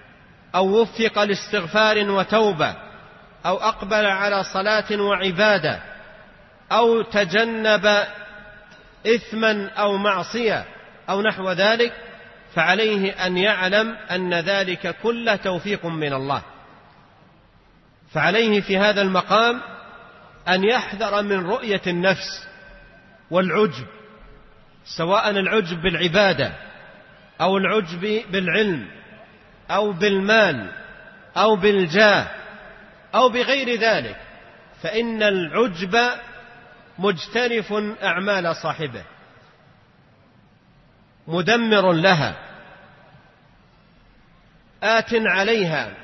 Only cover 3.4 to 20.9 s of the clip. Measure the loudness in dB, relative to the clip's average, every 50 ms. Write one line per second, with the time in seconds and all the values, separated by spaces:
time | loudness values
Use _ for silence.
3.4 | -4 -2 -2 0 0 -2 -2 -2 -4 -2 0 2 2 2 0 0 0 0 0 -2
4.4 | -2 -2 -4 -2 0 0 0 0 0 -2 -2 -2 0 0 0 0 0 0 0 2
5.4 | 4 4 4 2 0 -2 -4 -6 -10 -16 -18 -20 -20 -20 -20 -20 -20 -20 -20 -20
6.4 | -20 -20 -20 -16 -6 -2 2 4 4 4 4 2 0 0 0 0 0 2 2 0
7.4 | 0 0 0 0 2 2 2 4 4 4 2 2 0 -2 -6 -14 -16 -18 -18 -20
8.4 | -20 -20 -20 -20 -20 -20 -20 -20 -20 -20 -16 -4 0 0 2 0 0 -6 -4 0
9.4 | 0 0 0 0 -4 -6 -4 0 0 0 0 2 0 0 0 0 -2 -6 -4 -2
10.4 | -2 0 -2 -2 -6 -10 -18 -20 -20 -20 -20 -12 -6 -4 -2 0 0 0 -2 -2
11.4 | -4 -4 0 2 2 2 2 2 0 -2 -2 -8 -18 -18 -20 -20 -20 -20 -20 -20
12.4 | -16 -6 -2 0 2 2 2 2 2 0 0 0 0 -2 -2 -2 -2 -2 0 2
13.4 | 2 2 2 2 0 2 2 2 0 0 -4 -10 -8 -6 -4 -4 -2 -2 -2 -2
14.4 | 0 0 0 0 0 -2 -4 -6 -6 -8 -6 -4 -4 -4 -2 -2 0 0 0 0
15.4 | -2 -4 -4 -4 -4 -4 -6 -4 -4 -6 -4 -4 -4 -2 -4 -4 -4 -4 -4 -4
16.4 | -6 -10 -20 -20 -20 -20 -20 -20 -20 -20 -20 -20 -20 _ _ _ _ _ _ _
17.4 | _ _ _ _ _ _ _ _ _ _ _ _ _ -8 -4 0 0 2 2 2
18.4 | 2 2 2 2 0 0 0 2 2 2 2 2 0 0 0 0 0 2 2 4
19.4 | 4 2 0 -2 -8 -14 -16 -18 -20 -20 -20 -20 -20 -20 -20 -20 -20 -20 -20 -8
20.4 | -2 -2 0 2 2 2 2 0 -2 -6